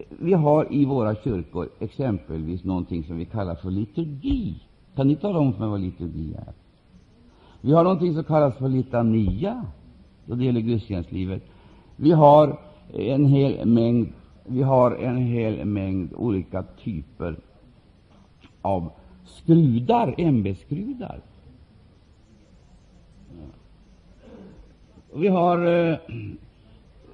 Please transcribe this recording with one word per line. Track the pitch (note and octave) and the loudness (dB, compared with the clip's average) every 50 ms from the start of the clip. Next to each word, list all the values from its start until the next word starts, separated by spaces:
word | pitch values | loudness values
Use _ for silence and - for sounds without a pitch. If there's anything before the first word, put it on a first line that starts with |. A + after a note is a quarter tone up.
| - - | -18 -18
Vi | - - - E3+ G3 | -12 -6 0 2 2
har | E3 D3+ D3 D3 D#3 C#3+ - - | 4 4 4 4 4 2 2 2
i | C#3+ C#3+ | 2 2
våra | C3 C#3 C3 A2 G#2+ A2 | 2 2 0 0 0 -2
kyrkor | - - C3+ G#2+ F2+ D#2+ - - F2+ D#2+ - - - | -2 -4 -4 -4 -4 -6 -6 -6 -6 -6 -6 -8 -10
exempelvis | A2 G#2 - - C3+ B2+ G#2 E2+ - - D#2+ D#2+ D#2+ D#2+ F2 F2+ F2 | -10 -8 -6 -6 -4 -4 -4 -4 -6 -8 -8 -8 -6 -6 -8 -6 -4
någonting | F#2+ F#2 F2 D#2+ - - E2 D#2 | -4 -4 -4 -4 -4 -6 -8 -8
som | D#2 E2+ E2 | -8 -8 -10
vi | E2+ | -8
kallar | - - G#2+ G2 F2+ E2 | -8 -8 -6 -6 -6 -8
för | - - F#2 | -8 -6 -6
liturgi. | F#2 G2 A2 - - E3 E3+ D3+ C#3+ C3+ D#3+ C#4 C#4 B3+ G#3 G2+ D2+ - - _ _ _ _ _ - | -4 -4 -6 -6 -6 -6 -6 -6 -8 -8 -4 -4 -2 -2 -4 -6 -10 -12 -14 _ _ _ _ _ -4
Kan | C3+ C3+ C#3 | 0 2 2
ni | D3 | 2
tala | D3+ - G#3+ F#3+ D#3+ | 0 -2 -2 0 2
om | C#3+ C3 G2 | 2 0 0
för | G2+ | -2
mig | A2 G#2+ | -4 -4
vad | G#2 G2 | -4 -4
liturgi | F#2 F2+ - - F2 E2 D#2 D#2 D#2 D#2 D#2 | -4 -6 -6 -8 -10 -10 -8 -8 -10 -10 -10
är? | - - - - - _ _ _ _ _ _ - - - _ _ _ _ - _ _ - - - - | -12 -14 -18 -20 -20 _ _ _ _ _ _ -20 -20 -20 _ _ _ _ -20 _ _ -20 -20 -20 -6
Vi | - B2+ | 0 2
har | D3+ E3 E3+ | 4 6 6
någonting | F#3 F#3 D3+ F3+ F3+ D3+ | 4 2 2 0 0 -2
som | D#3+ D3+ | -2 -2
kallas | - D3+ D#3 D3+ C#3 - - | 0 2 2 2 2 0 -2
för | C3 C3 | -2 -2
litania | C3 C3 B2+ - B2 A#2+ A#2 A2+ A2 A2+ G#2 F#2 F2+ G#2+ D#3+ G3+ A#3+ B3+ F#3+ F#2+ - - - - - - - - - _ - | 0 -2 -2 -2 -2 0 2 2 2 2 2 0 0 -2 -4 -4 -4 -6 -10 -12 -14 -18 -20 -20 -20 -20 -20 -20 -20 _ -12
då | - A#2 | -8 -4
det | B2 B2+ | -2 0
gäller | C3 B2 A#2 | 0 0 0
gudstjänstlivet. | A2 A#2 A#2 G#2 - - G2+ F2+ E2 - F2+ F#2 F#2+ F#2+ F#2+ F#2+ - - - - - - - - - - - | 0 0 -2 -2 -4 -4 -6 -6 -6 -6 -6 -6 -4 -4 -6 -8 -10 -14 -20 -20 -20 -20 -20 -20 -20 -20 -8
Vi | - C3 D3+ | 0 2 4
har | E3+ D#3 D3 C#3+ D3 D3+ D3+ C#3 C#3 - - - - - - - - | 6 8 8 8 10 8 6 4 0 -6 -14 -20 -20 -20 -20 -12 -10
en | - G2 A2 C3+ C3+ D3 | -6 -4 -2 0 2 4
hel | C3+ C#3 C#3 C#3 C3+ G#2 - - | 4 6 4 4 2 0 0 2
mängd, | G#2+ A#2 A2+ A2+ A#2 A#2+ A#2+ A2 - - - - - - - - | 2 4 4 4 4 2 0 0 -2 -6 -14 -20 -20 -20 -20 -12
vi | - B2 B2+ | -6 -4 -2
har | C3+ C3+ C3+ B2+ B2 A#2+ | 0 2 4 4 4 4
en | - - A2 B2+ B2 B2+ | 2 -2 -4 -4 -2 -2
hel | B2 A#2+ A#2+ A#2 A2+ A2 G#2 B1+ D2 | -2 -2 -2 -2 -2 -2 -2 -4 -4
mängd | G#2 G#2 G2+ F#2+ F#2+ F#2+ F#2+ F2 C#2+ - | -4 -4 -2 -4 -4 -4 -4 -6 -6 -6
olika | - G#2 A#2+ G2+ F#2+ - - - F#2 F2+ | -6 -4 -2 -2 -2 -4 -6 -8 -8 -8
typer | - - - - A#2+ G2+ D#2 D2 - - - - E2+ D#2+ - - _ _ _ - - - - _ _ _ _ _ _ - - - _ _ _ - - _ _ | -10 -14 -12 -10 -8 -8 -8 -10 -14 -12 -10 -8 -8 -8 -10 -14 _ _ _ -20 -20 -20 -20 _ _ _ _ _ _ -20 -20 -20 _ _ _ -20 -20 _ _
av | - F#2+ G2 F2+ E2 D#2 - - - - - - - | -6 -4 -4 -4 -4 -8 -12 -16 -20 -20 -20 -20 -20
skrudar, | - - - - E3 E3 E3+ D#3+ C3 A2+ A#2+ B2 C3 A#3+ A#3+ A3+ C3+ - - | -20 -20 -6 2 4 4 6 6 4 2 2 0 0 0 0 0 -2 -2 -2
ämbetsskrudar. | F3 D#3+ C3+ A2+ G2 G2 F#2+ - - - C#3+ E3+ G#3 B3+ C4+ A#3+ G3 - - - - - - - - - - - - - - - - - _ _ _ _ _ _ _ _ - - - _ - - - _ - - _ _ - - - - - - - C2 - E2 D2+ B1+ - - - - - - - - - - _ - - - - - - - F#3+ F#3+ - - - - - _ - - _ - - _ - | 0 2 2 2 0 -2 -4 -8 -10 -10 -8 -8 -8 -8 -10 -10 -12 -12 -14 -14 -18 -20 -20 -20 -20 -20 -20 -20 -20 -20 -20 -20 -20 -20 _ _ _ _ _ _ _ _ -20 -20 -20 _ -20 -20 -20 _ -20 -20 _ _ -20 -20 -20 -20 -20 -20 -20 -20 -20 -20 -20 -20 -20 -20 -20 -20 -20 -20 -20 -20 -20 -20 _ -20 -20 -20 -20 -20 -20 -20 -20 -20 -20 -20 -20 -20 -20 _ -20 -20 _ -20 -20 _ -4
Vi | C#3+ E3+ G3+ | 0 0 2
har, | F#3 F3+ E3+ F3 F3 E3+ E3+ | 2 4 4 2 2 2 2
eh, | E3+ E3+ E3+ E3+ E3 D#3+ - - - - A#2 G#2 G2+ F#2+ - - - _ _ _ - - - - - _ - - - | 2 2 2 2 0 0 -2 -6 -10 -14 -12 -12 -12 -14 -16 -20 -20 _ _ _ -20 -20 -20 -20 -20 _ -20 -20 -20